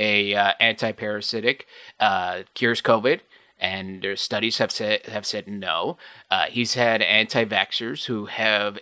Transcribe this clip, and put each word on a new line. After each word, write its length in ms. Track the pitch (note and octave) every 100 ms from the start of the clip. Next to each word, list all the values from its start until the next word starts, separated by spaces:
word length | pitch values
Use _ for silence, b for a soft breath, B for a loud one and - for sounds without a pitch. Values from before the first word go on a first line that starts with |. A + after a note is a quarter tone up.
a, 340 | G#2+ G#2 G2+
uh, 180 | G2+ G2+ -
antiparasitic, 1000 | A#2 A2 A#2 G#2 G#2+ G#2 - A2+ A2+ C3+ - B B -
uh, 420 | A2 F#2+ F2+ F2+ F#2+
cures 280 | - A#2+ D3
covid, 380 | - A2+ A#2 E3+ _ b b _
and 420 | F#2 G2 F#2+ F#2+
their 140 | G2 G2
studies 420 | - G#2 A2+ A2+
have 140 | A2
said, 340 | - G#2+ G#2+ -
have 180 | G#2+
said 220 | G2+ G#2+ G2+
no. 520 | G2+ F#2+ D#2+ G2+ F3 B B B
Uh, 180 | F#2+ D#2+
he's 280 | A#2+ A#2
had 260 | B2 A#2+ A2+
anti-vaxxers 1040 | F2+ G#2+ A2 B2+ A2+ G#2 G2 - A#2 D3 -
who 200 | A2+ G#2
have 500 | - A2 G#2+ G#2 G2+